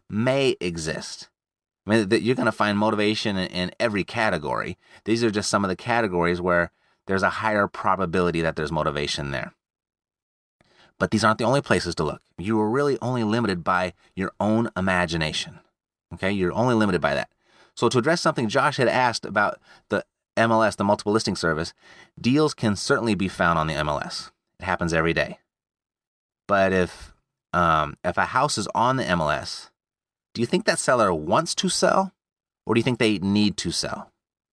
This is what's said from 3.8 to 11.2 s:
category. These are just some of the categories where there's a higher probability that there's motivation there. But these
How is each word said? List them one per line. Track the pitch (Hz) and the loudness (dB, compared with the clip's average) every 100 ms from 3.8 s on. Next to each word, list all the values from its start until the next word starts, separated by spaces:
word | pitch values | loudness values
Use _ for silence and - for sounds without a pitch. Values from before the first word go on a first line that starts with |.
| 117 104 | -2 -2
category. | 85 117 110 85 73 57 50 87 _ - | -4 -2 0 0 -2 -4 -6 -10 _ -12
These | - 117 | -2 0
are | 117 | 2
just | 101 - | 0 0
some | 104 | 0
of | 98 | 0
the | 92 | -2
categories | 123 117 110 87 85 87 | -2 0 0 0 0 0
where | 90 87 85 - _ _ - | 2 2 0 -6 _ _ -4
there's | 95 | 0
a | 92 | 0
higher | - 110 107 101 | 0 0 0 0
probability | - 104 95 90 92 87 82 | -2 0 0 0 0 0 0
that | 80 80 | -2 -2
there's | 76 | -4
motivation | 80 76 73 73 - 71 | -2 -2 -2 -4 -4 -6
there. | 65 - - _ _ _ _ _ _ _ _ _ _ _ _ _ _ | -6 -8 -14 _ _ _ _ _ _ _ _ _ _ _ _ _ _
But | 95 | 0
these | 107 | 2